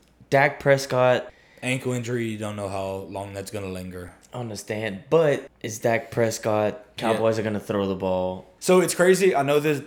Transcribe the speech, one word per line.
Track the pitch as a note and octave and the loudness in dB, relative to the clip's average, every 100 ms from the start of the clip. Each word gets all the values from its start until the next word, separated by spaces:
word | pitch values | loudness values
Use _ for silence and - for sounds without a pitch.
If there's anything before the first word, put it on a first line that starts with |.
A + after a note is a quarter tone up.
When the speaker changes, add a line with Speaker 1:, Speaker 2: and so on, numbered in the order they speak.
| _ _ - | _ _ 0
Speaker 1:
Dak | C#3 C#3+ - | 2 2 2
Prescott. | C#3+ C3+ - B2+ B2+ B2 - - _ - | 2 2 2 2 4 2 -2 -16 _ -10
Speaker 2:
Ankle | B2+ B2+ B2 | -4 -4 -2
injury, | B2 A#2 B2 A2+ | -6 -4 -4 -4
you | G#2+ | -4
don't | G#2 G#2 | -6 -6
know | G2+ | -6
how | G2 G2 F#2+ F#2+ | -4 -4 -6 -8
long | G2 G2+ | -10 -8
that's | G2 G2 | -10 -8
gonna | G#2+ F#2+ | -8 -8
linger. | F#2 F#2 F2+ F2 - _ | -8 -10 -12 -14 -18 _
Speaker 1:
I | B2 | -10
understand, | A#2 G2+ - G#2+ A2 G2 - | -8 -10 -6 -4 -4 -6 2
but | D#3+ D#3 C3 - _ | 4 4 0 -4 _
it's | B2 G#2+ | -10 -2
Dak | A#2+ A2+ - | 0 0 -2
Prescott. | - A2+ G#2+ A#2 G#2+ G#2 - - - | 0 0 0 0 2 0 -2 -14 -6
Speaker 2:
Yeah. | A#2 | -2
Speaker 1:
Cowboys | A2 A2+ A2+ | 2 2 2
are | |
gonna | G#2+ G#2 | 0 -4
throw | - G#2 G2 | -2 0 0
the | F#2+ | 0
ball. | F#2+ F#2 F#2 F#2 - _ | 0 0 0 -4 -12 _
Speaker 2:
So | - F3+ | 4 4
it's | E3 | 4
crazy. | - F3+ F#3 F#3+ C#3+ | 2 4 6 4 2
I | |
know | C#3 D3 | 2 2
this, | D3+ C#3+ | 2 -2